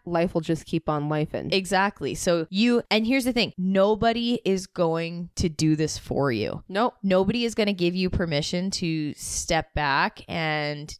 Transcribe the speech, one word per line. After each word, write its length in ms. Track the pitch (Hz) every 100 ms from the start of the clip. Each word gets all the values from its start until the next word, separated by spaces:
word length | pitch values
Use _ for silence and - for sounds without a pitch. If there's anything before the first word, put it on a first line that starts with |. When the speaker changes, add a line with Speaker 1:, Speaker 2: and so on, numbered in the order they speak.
| -
Speaker 1:
Life 280 | 170 175
will 80 | 170
just 240 | 160 160 -
keep 240 | 165 -
on 180 | 151 147
lifing. 460 | 151 156 113 67
Speaker 2:
Exactly. 600 | 196 175 185 196 - 135 156
So 300 | 185 170 160
you, 340 | 190 240 233 -
and 160 | 214 220
here's 160 | 269
the 80 | 254
thing, 220 | 240 170 -
nobody 840 | 185 190 196 214 233 233 240 240
is 240 | - 190 185
going 600 | - 165 165 165 170 175 -
to 100 | 175
do 300 | 151 156 156
this 200 | 156 -
for 360 | - - 139
you. 280 | 113 - - -
Speaker 1:
Nope. 280 | 190 240 -
Speaker 2:
Nobody 440 | 196 185 196 240 233
is 100 | 214
gonna 160 | 208
give 240 | 185 175 180
you 140 | 185
permission 600 | - 165 143 - 180 185
to 420 | - 175 160 151
step 600 | - - - - 165 -
back 480 | 160 147 139 196 - -
and 640 | 170 160 151 147 147 151